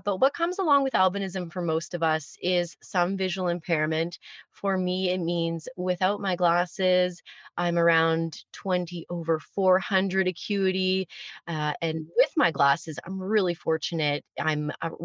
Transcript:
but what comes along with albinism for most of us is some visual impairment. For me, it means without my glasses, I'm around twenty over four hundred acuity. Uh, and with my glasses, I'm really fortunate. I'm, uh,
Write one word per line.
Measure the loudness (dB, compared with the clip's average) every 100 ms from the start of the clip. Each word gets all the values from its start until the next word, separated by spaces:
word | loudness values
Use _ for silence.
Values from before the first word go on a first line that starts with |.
| 0
but | 0
what | 0
comes | 2 -2 -2
along | 2 2
with | 2
albinism | 2 2 2 -2 -4 -6
for | -4
most | -2 0 -2
of | -2
us | 0 0 -2 -8
is | -2 0 0 -6
some | -4 0 0 0
visual | -2 -2 -2
impairment. | -2 -2 0 0 0 -2 -6 -16 -20 -20
For | _ -2 0
me, | 0 0 0
it | 0
means | 0 0 0 -2 -6 -6
without | -4 0 0 0
my | -2 0
glasses, | 2 2 0 0 2 4 2 -2 -14 -20 -12 -4
I'm | 0 2
around | 4 4 4 2 0 -6 -16
twenty | -10 -2 -2 -2 -6 -8
over | -6 0 -2
four | -2 0 4 4
hundred | 2 0 0 0 0
acuity. | -2 -4 0 0 0 0 0 -2 -8 -16 -14 -6
Uh, | -2 -2 -2
and | -4 -4 -2 2
with | 2 4
my | 2
glasses, | 4 4 2 -2 -10 -8
I'm | -8
really | -2 2 2 0
fortunate. | -2 -2 -2 -2 0 -2 -4 -6
I'm, | -2 -2 -2 -4
uh, | -6 -6